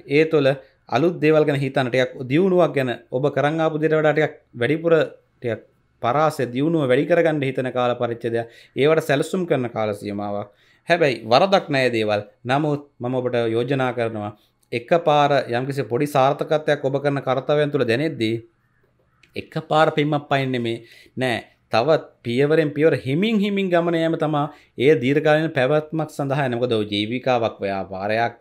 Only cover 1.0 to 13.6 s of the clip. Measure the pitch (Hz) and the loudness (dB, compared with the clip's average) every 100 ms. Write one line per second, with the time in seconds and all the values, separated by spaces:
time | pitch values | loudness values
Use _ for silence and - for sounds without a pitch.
1 | 165 156 151 151 151 139 135 139 127 127 | 0 2 2 4 2 0 -2 -2 0 0
2 | 127 - 127 143 190 180 160 135 127 117 | 0 -4 -2 2 4 4 2 0 -2 -4
3 | - 131 139 139 143 160 160 151 156 156 | -6 -2 -2 0 0 0 -2 0 0 2
4 | 156 147 147 - _ 123 117 156 165 160 | 2 2 0 -4 _ -4 -2 0 2 2
5 | 139 - _ _ 120 107 - _ _ _ | 2 -4 _ _ -6 -6 -8 _ _ _
6 | 117 135 156 151 120 120 147 165 135 127 | -2 2 0 0 -4 -2 0 0 2 2
7 | 160 170 165 151 135 131 127 123 123 120 | 4 2 2 0 -2 -2 -4 -2 -2 0
8 | 120 113 120 113 117 - - - 143 160 | -4 -4 -4 -4 -4 -12 -10 0 2 2
9 | 151 139 160 190 175 147 120 110 110 104 | 2 0 0 -4 -2 -2 -2 -4 -4 -4
10 | 104 101 104 101 104 _ _ _ - 170 | -6 -8 -6 -6 -8 _ _ _ -2 2
11 | 151 147 110 123 190 196 - 143 127 117 | 2 0 2 4 4 2 2 0 2 0
12 | 107 104 104 _ 120 135 151 143 143 _ | 0 -2 -4 _ -4 -2 0 -2 -6 _
13 | 120 131 123 123 117 113 | -6 -4 -2 -2 0 -2